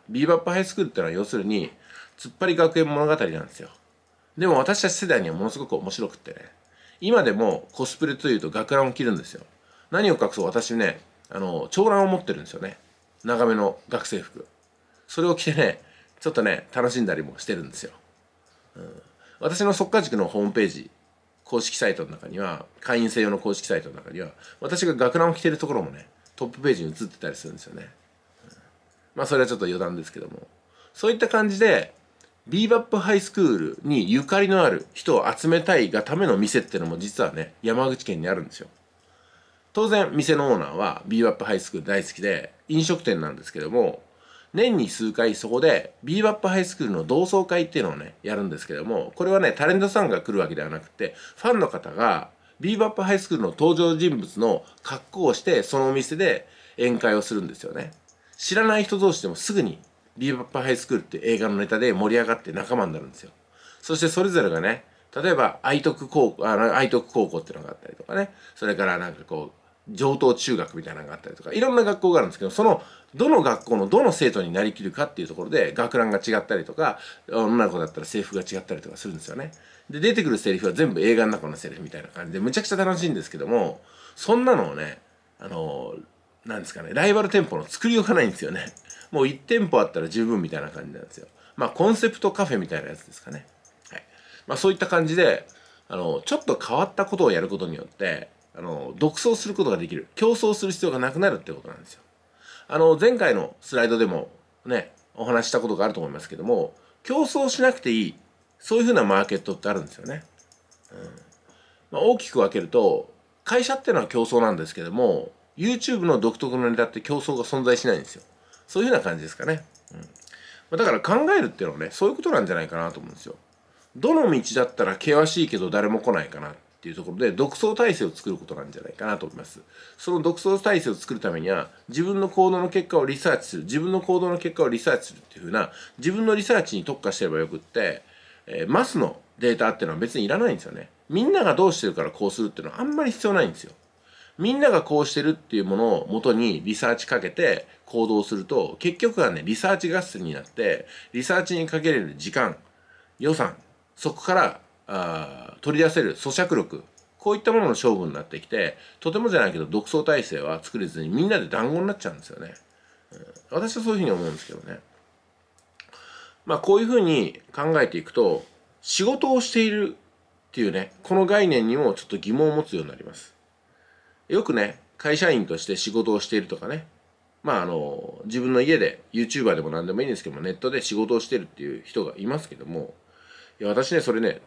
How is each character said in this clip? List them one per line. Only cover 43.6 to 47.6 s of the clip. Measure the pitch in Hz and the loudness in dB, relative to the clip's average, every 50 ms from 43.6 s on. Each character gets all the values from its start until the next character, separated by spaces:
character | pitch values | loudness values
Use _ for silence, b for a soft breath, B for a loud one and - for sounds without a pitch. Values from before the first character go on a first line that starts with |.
ど | 76 80 | -8 -2
も、 | 107 123 110 87 - - - _ b b b b b b b b b | 2 2 2 2 0 -6 -14 _ b b b b b b b b b
年 | 170 233 254 220 | 2 2 4 4
に | 165 117 90 | 2 0 0
数 | - - 113 110 104 | -2 -4 -4 -4 0
回 | - 117 113 104 | 0 0 0 0
そ | - - 107 | -2 -4 -2
こ | 117 127 | -2 2
で | 151 156 120 80 - - - _ - | 4 4 4 4 0 -4 -16 _ -6
ビ | 135 170 208 | -4 -2 2
ー | 214 | 2
バ | 214 | 2
ッ | 214 | 2
プ | 214 - 190 | 2 -2 0
ハ | 185 190 | 0 0
イ | 180 | 0
ス | 180 - | -2 -4
ク | - 156 | -6 -4
ー | 107 | -2
ル | 98 | -2
の | 82 80 | -2 -2
同 | - 131 156 180 | 0 2 2 2
窓 | 180 196 190 180 | 4 2 2 2
会 | 185 175 175 | 2 0 0